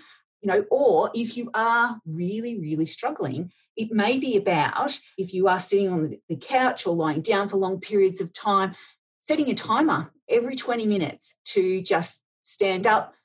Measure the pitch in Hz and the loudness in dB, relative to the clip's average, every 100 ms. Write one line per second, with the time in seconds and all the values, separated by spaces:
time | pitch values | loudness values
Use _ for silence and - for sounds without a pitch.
0 | - - _ _ 202 202 202 254 269 160 | -12 -20 _ _ 0 0 2 2 4 4
1 | - 233 226 240 233 220 226 233 240 226 | 2 -2 -6 -6 -6 -2 2 2 2 -2
2 | 160 160 180 220 240 220 151 156 160 - | -8 -6 -4 -4 -6 -6 -4 -2 0 -2
3 | 254 302 147 151 180 - _ - 220 220 | -4 -4 -4 -6 -8 -14 _ -10 -2 2
4 | 208 262 262 208 196 160 139 - 285 - | 2 2 0 0 2 2 0 -2 -2 -2
5 | - - 180 185 185 180 - 202 190 175 | -6 -8 -6 0 2 2 2 2 2 0
6 | 151 - - 151 - 254 254 - 180 170 | -2 -6 -10 -10 0 2 2 0 -2 0
7 | 156 151 220 202 202 196 190 185 - 208 | 0 -2 0 0 0 -2 -2 -4 -2 2
8 | 190 185 170 - 208 196 190 - - _ | 2 2 -6 -4 0 2 0 -4 -20 _
9 | _ _ - 311 269 - - 233 311 170 | _ _ -2 0 0 -2 0 2 2 0
10 | - _ - 233 247 262 - 240 214 202 | -4 _ 0 0 0 -2 -2 0 0 0
11 | 143 - - - - 202 185 185 180 170 | -2 -6 -14 -6 0 2 2 0 0 0
12 | 170 - _ _ - - 196 185 220 214 | 0 -4 _ _ -6 0 0 2 2 2
13 | - _ | 0 _